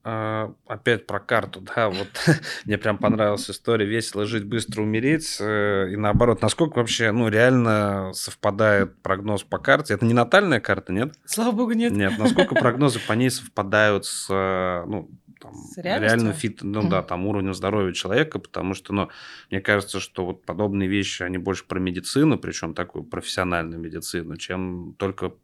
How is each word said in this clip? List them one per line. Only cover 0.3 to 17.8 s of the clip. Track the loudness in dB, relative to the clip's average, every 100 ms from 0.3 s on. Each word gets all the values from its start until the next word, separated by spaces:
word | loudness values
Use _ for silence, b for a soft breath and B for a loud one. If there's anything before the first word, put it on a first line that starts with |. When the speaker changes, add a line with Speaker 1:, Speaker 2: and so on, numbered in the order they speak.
| -4 -6 -10 _
Speaker 1:
опять | -4 0 0 0
про | -6
карту, | 0 0 0 -12
да, | -6 0 0
вот | -2 -6 0
<laughs> | 2 2 -2 -10
мне | -2 0
прям | 0 2
понравилась | 2 4 2 2 -4
история | -6 0 2
"Весело | 2 0 -2 -4 -2
жить, | -2
быстро | -2 -4 -2 -2
умереть", | 0 2 2 0 -2 -6
э, | -2 0 2 0 0
и | 0
наоборот, | 2 4 4 4
насколько | 0 2 0 2
вообще, | 0 2 2
ну, | 2 2
реально | 6 6 6 4 2 2 0 -4
совпадает | -8 -10 -2 -2 4 4 6 2 -2
прогноз | -2 -2 0 -4
по | -2 -2
карте? | 4 2 2
Это | 0 2
не |
натальная | 2 6 4 4 0
карта, | 0 -2 0
нет? | -2 -2 -6 -8
Speaker 2:
Слава | -2 0
богу, | 0 0
нет. | 0 0
Speaker 1:
Нет, | 2 0 2
насколько | 2 4 4
Speaker 2:
<laughs> |
Speaker 1:
прогнозы | 4 4 4 2 0 0
по |
ней | 2 2
совпадают | 0 -6 -6 2 4 4 2 -2
с, | -8 -2
э, | 0 0 0 0 -2 -4
ну, | -8 -8 -20 _ -20
там, | -20
Speaker 2:
С | -18 -18 -10
реальностью? | -6 0 2 2
Speaker 1:
реальным | 2
фит-, | -2 -6 -6
ну | -6 -2 0
да, | 0
Speaker 2:
Мгм. | -2
Speaker 1:
там, | -4 -2
уровнем | -2 -2
здоровья | -2 -2 0